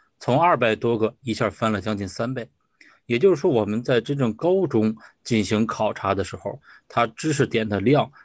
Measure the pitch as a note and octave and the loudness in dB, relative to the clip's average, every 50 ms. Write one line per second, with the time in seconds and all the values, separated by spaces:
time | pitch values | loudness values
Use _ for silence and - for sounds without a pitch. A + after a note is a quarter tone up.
0 | _ _ _ - - - A#2+ C#3+ E3 F3 E3+ B2 A#2+ A2+ G#2+ G2+ - A#2 A#2 G#2+ | _ _ _ -10 -2 0 2 2 4 4 2 2 2 0 0 0 0 -2 0 0
1 | A2 G#2+ - _ - A2+ G#2 - A#2+ G#2 F#2 - A#2 A2 A2 G2 F2+ A2 G#2+ G2 | 0 -2 -4 _ -8 -6 -4 -2 -2 -4 -2 -2 -2 -2 -2 -2 -4 -4 -4 -4
2 | G2+ F#2 - - A#2 B2 C3 B2+ A2+ - _ _ _ _ _ _ - _ _ _ | -6 -8 -6 -6 -6 -6 -6 -8 -10 -14 _ _ _ _ _ _ -20 _ _ _
3 | _ - A#2 B2 D#3+ G3 F3+ D3 - F#3 C#3 A2+ G#2+ G2 G#2 A2+ B2 - C3 A#2+ | _ -2 0 4 4 4 4 4 2 2 2 2 2 0 -2 -4 0 0 0 0
4 | A2+ - C#3+ C#3 C3 A2+ G#2+ - - E3+ F#3 F#3+ F#3 D3+ - A2+ G#2+ A2 A2 - | 0 0 -2 0 0 -2 -2 0 0 0 2 2 0 2 2 2 2 2 -2 -4
5 | - - _ _ - - A#2+ A2 G2+ F#2 A2 G#2 A2+ A2 - - A2 G#2 G2 - | -12 -20 _ _ -4 0 0 0 2 2 0 0 0 -2 -2 -2 -2 -2 -2 -2
6 | - G2 G2 G2 F#2 - - F#2+ - G2+ G#2 - _ - - - _ - - A#2+ | -2 -2 0 -2 -2 -6 -6 -10 -10 -10 -10 -10 _ -20 -20 -20 _ -4 -2 0
7 | A#2+ A2+ - - - D#3 D3 C3+ C3 - - A2+ A2 G#2+ G#2 G2 F#2+ A#2+ C#3+ C#3+ | 0 0 -2 -4 -4 -2 0 0 0 0 0 -2 -2 0 -2 0 2 4 4 2
8 | A2 - - - | 2 -2 -6 -20